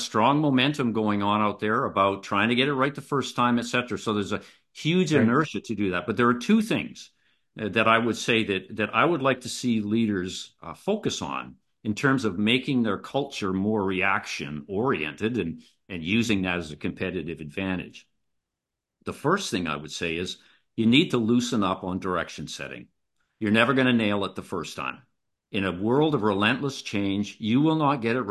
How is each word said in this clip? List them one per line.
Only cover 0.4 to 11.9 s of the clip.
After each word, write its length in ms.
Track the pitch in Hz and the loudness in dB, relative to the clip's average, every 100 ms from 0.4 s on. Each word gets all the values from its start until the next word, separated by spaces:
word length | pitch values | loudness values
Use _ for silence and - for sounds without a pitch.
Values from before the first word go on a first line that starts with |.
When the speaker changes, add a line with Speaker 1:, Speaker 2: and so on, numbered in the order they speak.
| 151 127 135 147 120 | 2 2 2 0 -2
Speaker 1:
going 280 | 110 107 101 | 0 0 0
on 200 | 101 107 | 2 2
out 180 | 107 98 | 0 0
there 260 | 107 117 120 | -2 0 0
about 380 | 95 98 98 | 2 2 2
trying 260 | - 101 113 | -2 0 2
to 60 | 123 | 2
get 120 | 139 | 2
it 60 | |
right 220 | 135 139 147 | 2 -2 -2
the 60 | |
first 340 | - 143 120 - | -4 -4 -2 0
time, 240 | 120 117 | 2 2
et 60 | - | 0
cetera. 320 | 123 120 98 | -2 -2 -4
So 160 | 120 | -2
there's 200 | 104 95 | -2 -2
a 80 | 101 - _ _ | -4 -8 _ _
huge 380 | - 151 180 160 | -6 0 2 4
Speaker 2:
Right. 120 | 147 | 4
Speaker 1:
inertia 380 | 117 131 156 98 | 4 4 2 -4
to 140 | - 101 | -6 -2
do 160 | 101 | 0
that. 140 | 90 101 | -2 -2
But 100 | 104 | 2
there 100 | 120 | 2
are 120 | 120 - | 2 4
two 120 | 220 | 4
things, 500 | 220 131 71 - - _ _ _ _ - | 4 -2 -4 -12 -20 _ _ _ _ -8
uh, 100 | 107 | -2
that 180 | 113 110 | 2 4
I 100 | 113 | 4
would 200 | 117 110 | 2 -2
say 260 | - 113 | 0 0
that, 320 | 101 95 - 107 | 2 -2 -4 -4
that 180 | 104 | -2
I 100 | 113 | 2
would 200 | 147 165 | 2 2
like 180 | 147 127 | 0 -2
to 80 | 117 | -4
see 320 | - 127 110 | -4 0 0
leaders, 720 | 104 113 110 98 92 87 - _ | 0 0 0 0 -4 -8 -14 _
uh, 140 | 82 78 | -16 -8
focus 460 | - 214 - - | -4 -2 -2 -4
on 340 | 78 65 64 - _ _ | -6 -6 -10 -18 _ _
in 120 | 113 | -6